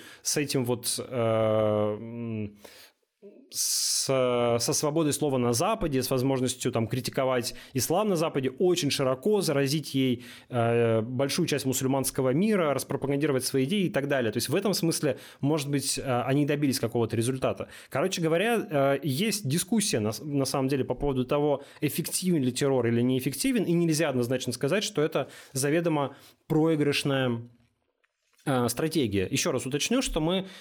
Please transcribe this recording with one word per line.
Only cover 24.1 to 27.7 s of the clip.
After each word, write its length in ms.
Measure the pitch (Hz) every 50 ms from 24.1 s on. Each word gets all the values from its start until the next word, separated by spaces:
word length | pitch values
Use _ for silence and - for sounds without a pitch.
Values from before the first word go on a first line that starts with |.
| 131 127 120 117 131 127 - 127
сказать, 320 | 120 - - 135 170 214 214
что 180 | - - 151
это 280 | 147 165 - 156 131 - - - - - -
заведомо 600 | 135 131 143 151 175 170 170 156 147 139 131 135 - - - - _ _
проигрышная, 960 | - 156 156 156 160 160 151 147 143 139 - - 147 135 135 131 123 117 117 117 - - _ _ _